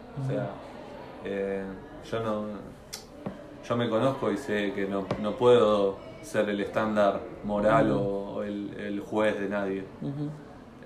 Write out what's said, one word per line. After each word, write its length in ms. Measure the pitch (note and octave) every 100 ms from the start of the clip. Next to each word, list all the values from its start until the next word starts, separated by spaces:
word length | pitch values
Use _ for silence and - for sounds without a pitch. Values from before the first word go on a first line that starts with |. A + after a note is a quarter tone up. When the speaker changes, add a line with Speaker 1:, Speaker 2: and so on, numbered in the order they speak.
| - C#3+
Speaker 1:
O 20 |
Speaker 2:
Ujú. 80 | C3
Speaker 1:
sea, 200 | G#2 G2 - - - - - - -
eh, 400 | G2+ G2 G2 G2 F#2+ F#2+ - - -
yo 100 | A2+
no, 240 | A2 G#2+ G#2+ G#2 - - - - - - - - - - -
yo 100 | A#2+
me 120 | A2
conozco 420 | A2 C3 - A2
y 40 | G2
sé 360 | - G#2 G2+
que 120 | G2 G2
no, 200 | G2 G2 -
no 100 | G#2 G2+
puedo 600 | B2 A#2+ G#2+ G#2 G2 F#2+ - -
ser 260 | - A2 G#2
el 120 | G2+
estándar 600 | G2 A2+ A2 G#2+ G2+ - - -
moral 460 | G#2 G#2 G#2+ A2+ G#2+
Speaker 2:
Ujú. 100 | G2+
Speaker 1:
o, 340 | G2+ G2 G2+ A2
o 60 |
el, 320 | G#2 G2+ G2+ G2
el 220 | G#2 G2+
juez 380 | - G#2+ G#2+ G2
de 100 | G2
nadie. 360 | G2+ G2 F#2+ - -
Speaker 2:
Ujú. 280 | C#3+ C#3+ D3 D3+ - - - -